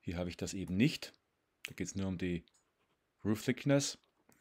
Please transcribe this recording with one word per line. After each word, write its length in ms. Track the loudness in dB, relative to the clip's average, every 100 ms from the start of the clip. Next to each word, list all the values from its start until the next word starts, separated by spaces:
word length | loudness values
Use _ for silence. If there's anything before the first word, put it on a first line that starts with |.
Hier 160 | -6 -4
habe 120 | -4
ich 60 | -4
das 180 | -6
eben 220 | -6 -2 4
nicht. 380 | 4 4 -12 -16 _ _ _ _ -16
Da 60 |
geht's 220 | -8 -6 -2
nur 120 | -2
um 100 | -2
die 260 | -2 -2 -6 _ _ _ _ _ _ _
Roof 220 | -2 0 0
Thickness. 520 | 0 4 4 4 -6 _ _ _ -20